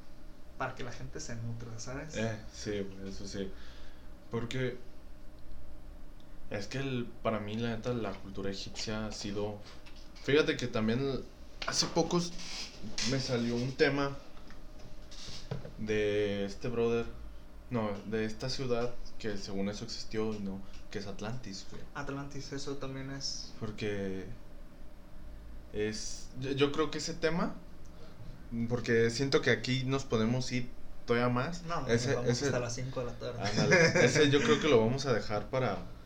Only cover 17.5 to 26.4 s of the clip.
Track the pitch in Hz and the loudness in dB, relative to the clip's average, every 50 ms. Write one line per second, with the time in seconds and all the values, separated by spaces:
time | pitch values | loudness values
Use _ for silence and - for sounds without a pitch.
17.5 | - - - - 127 117 110 104 101 101 - 98 110 110 110 110 107 - - 127 | -12 -12 -8 -2 -2 0 0 0 -2 -4 -4 -2 0 0 0 0 -2 -2 -2 -2
18.5 | - - 139 123 120 117 120 123 - - - - - - - 110 101 101 - - | 0 0 2 2 2 2 2 2 2 0 0 0 -2 -2 0 0 0 0 -2 -2
19.5 | 98 98 98 101 104 - 120 113 - - - - - 110 110 110 107 104 101 98 | 0 0 0 0 0 -4 -4 -6 -4 -4 -4 -2 0 0 0 0 0 -2 -2 -4
20.5 | 95 98 - - - - - - - 104 98 101 95 - 104 107 127 - - - | -4 -4 -6 -6 -6 -6 -6 -6 -6 -6 -4 -4 -4 -4 -2 -2 -2 -2 -4 -6
21.5 | 98 - - - - 180 170 - - 143 139 143 139 139 143 143 143 135 - - | -6 -6 -6 -6 -6 -6 -6 -6 -6 -6 -4 -4 -4 -4 -4 -6 -6 -6 -6 -6
22.5 | 143 139 143 147 139 135 139 135 131 135 135 135 139 139 139 - - 131 - - | -4 -4 -2 -2 -2 -2 -4 -4 -4 -6 -6 -6 -6 -4 -4 -4 -4 -4 -6 -8
23.5 | - - 113 107 104 - 113 104 104 101 98 98 95 95 90 85 - - - - | -6 -4 -4 -4 -2 -2 0 0 0 0 0 0 -2 -2 -4 -6 -8 -8 -8 -10
24.5 | - - - - - - - - - - - - - - - - - - - - | -10 -10 -10 -10 -10 -8 -8 -8 -8 -10 -12 -10 -8 -8 -8 -8 -10 -10 -10 -10
25.5 | - - - - - 107 107 107 107 107 - - - - - - - 127 | -10 -10 -10 -6 -4 -2 0 0 0 -2 -4 -4 -4 -6 -6 -6 -6 -4